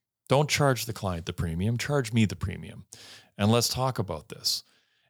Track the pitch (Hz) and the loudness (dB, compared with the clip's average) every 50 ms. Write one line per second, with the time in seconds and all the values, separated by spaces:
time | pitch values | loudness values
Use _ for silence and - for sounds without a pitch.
0 | _ _ _ _ _ - 131 143 151 135 - - 147 139 127 117 113 117 107 - | _ _ _ _ _ 2 2 2 4 2 2 2 4 4 2 2 -2 -6 -8 -4
1 | 107 95 90 85 82 - 87 - 90 82 80 85 95 113 120 113 - - 147 143 | -4 -4 -4 -4 -4 -6 -4 -4 -2 -2 -2 0 0 0 0 -2 -2 0 0 0
2 | 123 107 120 113 110 90 98 - - 101 87 82 80 80 - - - _ - - | 0 2 2 2 2 2 2 -4 -6 -6 -6 -8 -10 -12 -14 -16 -18 _ -20 -20
3 | - - - - - _ _ - 101 107 117 120 117 - - 127 131 131 120 - | -20 -20 -20 -20 -20 _ _ 0 4 4 6 4 4 2 0 -2 -2 -2 -2 -4
4 | 95 90 82 78 - - - - - - - - - _ _ _ _ _ _ _ | -4 -6 -6 -10 -10 -14 -16 -6 -4 -4 -4 -4 -6 _ _ _ _ _ _ _
5 | _ | _